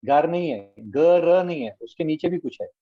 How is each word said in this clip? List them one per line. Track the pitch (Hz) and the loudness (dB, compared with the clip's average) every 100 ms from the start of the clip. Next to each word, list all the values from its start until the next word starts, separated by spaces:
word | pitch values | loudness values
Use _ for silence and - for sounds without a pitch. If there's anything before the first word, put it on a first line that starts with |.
घर | 110 143 160 | 2 2 2
नहीं | 175 170 | -2 -4
है, | 110 98 104 | -6 -10 -20
गर | 110 135 165 175 165 180 | -8 2 4 4 4 2
नहीं | 180 165 | 0 -6
है, | 113 101 | -8 -12
उसके | - _ | -20 _
नीचे | 160 156 175 | -6 -2 -4
भी | 175 | -4
कुछ | 139 - | -8 -10
है। | - _ | -14 _